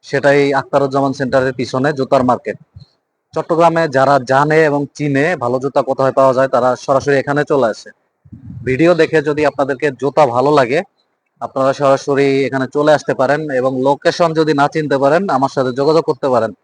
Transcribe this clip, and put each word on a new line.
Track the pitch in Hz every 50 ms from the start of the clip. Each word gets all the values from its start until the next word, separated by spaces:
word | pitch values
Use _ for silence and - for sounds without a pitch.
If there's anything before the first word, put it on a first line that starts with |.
| _
সেটাই | - - 139 123 143 139 143 143 139 139 139
আক্তারুজ্জামান | 131 - - 143 139 135 131 139 139 139 131 -
সেন্টারের | 139 123 117 135 127 131 123 123
পিছনে | 127 107 - 131 131 147 156 131
জুতার | 131 123 143 131 127 127
মার্কেট। | 120 107 _ 110 101 - _ _ _ - - _ _ _ _ _ _ _ _ _ -
চট্টগ্রামে | 160 151 - 175 156 170 170 165 170 165 156 127
যারা | 135 135 135 143 139 127 113
জানে | - 135 147 151 156 160 160 151
এবং | 143 147 143 135 _
চিনে | - 147 147 139 135 143 170 185 143
ভালো | 120 120 123 131 127
জুতা | 143 - 143
কোথায় | 127 131 135 - 135 131 - 135
পাওয়া | 135 135 127
যায়, | 127 135 131 131
তারা | 123 120 127 127 113 -
সরাসরি | - 139 135 - 143 139 135
এখানে | 123 143 139 147 147 -
চলে | 160 139 123 110
আসে। | 101 - - 104 _ _ _ _ _ _ _ - - - - - - - -
ভিডিও | 123 131 131 160 170 180 160
দেখে | 160 147 160 156 143 156
যদি | 147 147 151 143
আপনাদেরকে | - - 143 135 139 120 - 147 131 113
জুতা | 127 143 135 - 151 127 117
ভালো | 123 131 143 151 143
লাগে, | 131 113 131 165 185 _ _ _ _ _ _ _ _ _ _ _
আপনারা | 117 117 _ 135 135 135 135 -
সরাসরি | 147 135 135 135 - - 143 135 139 139 135 135 139
এখানে | 123 131 135 131 123 -
চলে | 147 147 151 151
আসতে | 135 - - 135 117
পারেন | 135 123 143 147 156 151 135 127
এবং | 123 131 135 127 127
লোকেশন | 139 143 139 - 175 156 - 175 165 160 160
যদি | 156 151 139
না | 139 143 143 -
চিনতে | 160 156 139 143 135
পারেন, | 139 139 151 175 196 190 143
আমার | 127 135 139 -
সাথে | 143 131 127 120 127
যোগাযোগ | 143 151 156 165 156 -
করতে | 143 - - 139 127
পারেন। | 120 110 110 - _